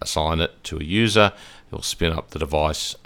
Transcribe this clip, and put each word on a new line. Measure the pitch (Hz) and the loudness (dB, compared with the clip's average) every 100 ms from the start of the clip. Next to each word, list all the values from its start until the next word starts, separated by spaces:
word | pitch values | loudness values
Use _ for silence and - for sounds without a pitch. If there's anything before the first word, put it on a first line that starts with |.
assign | - 82 78 82 | -4 -2 0 0
it | - - | -2 -4
to | - 78 | -10 -8
a | |
user. | 76 101 113 107 101 - - - - | -2 2 4 6 4 2 -20 -20 -16
It | |
will | - | -10
spin | - - 85 | -8 -2 0
up | 80 - | -2 -6
the | 76 | -6
device | 76 76 76 78 - - | -2 0 0 -2 -6 -10